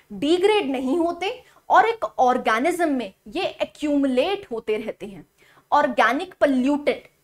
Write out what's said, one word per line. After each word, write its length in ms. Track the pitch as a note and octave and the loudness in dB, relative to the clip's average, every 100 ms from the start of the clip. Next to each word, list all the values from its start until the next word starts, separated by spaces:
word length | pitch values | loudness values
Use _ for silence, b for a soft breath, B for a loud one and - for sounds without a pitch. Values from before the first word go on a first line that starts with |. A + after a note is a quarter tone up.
| b | b
Degrade 560 | G3+ C#4 F4+ G4 G#4+ C#4 | -4 0 2 2 2 0
नहीं 280 | C4 B3+ E4+ | -2 -2 0
होते 460 | E4+ E4+ F#4+ B4+ b b - | 0 -2 -6 -8 b b 2
और 200 | E4+ A4 | 4 4
एक 160 | A4+ - - | -2 -6 0
ऑर्गेनिज्म 680 | B3+ B3 B3+ A3 D#4 F4 E4 | 2 2 0 0 0 0 -2
में 240 | C4 G3 - G#3+ | -2 -6 -12 -10
ये 180 | C#4 G4 | -6 -6
accumulate 1000 | - D4 - D4 C#4+ C#4 B3 E4 G4+ - | -6 -10 -6 -2 0 2 2 0 -2 -6
होते 260 | A3+ A3 G#3+ | -8 -4 -4
रहते 280 | A3 - G#3 | -6 -10 -14
हैं। 220 | G3 - _ b b b | -16 -20 _ b b b
Organic 640 | C#4+ D4 B3+ A3+ C4+ F#4 | 2 2 4 2 2 -6
pollutant, 680 | - D4 B3+ C4 D4 D4 A3 - _ | 0 2 2 0 0 -2 -4 -10 _